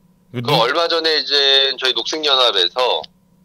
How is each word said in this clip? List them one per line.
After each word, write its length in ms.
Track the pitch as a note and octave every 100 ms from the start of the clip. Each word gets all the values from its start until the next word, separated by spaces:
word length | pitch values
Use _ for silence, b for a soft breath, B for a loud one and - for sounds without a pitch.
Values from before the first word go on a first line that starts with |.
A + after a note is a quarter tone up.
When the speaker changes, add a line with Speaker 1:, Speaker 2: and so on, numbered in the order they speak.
| _ _ _
Speaker 1:
그 100 | A#2+
Speaker 2:
누- 120 | A#2+
Speaker 1:
얼마 320 | C3+ A#2 D#3 E3+
전에 300 | E3 D#3+ D3+
이제 540 | C3+ C#3+ C#3 C3+ C#3 B2+
저희 120 | C3
녹색연합에서 1080 | A2+ - D#3+ D3+ C3 A#2+ G2 F2 B2+ B2 E2 C#2+ _ _ _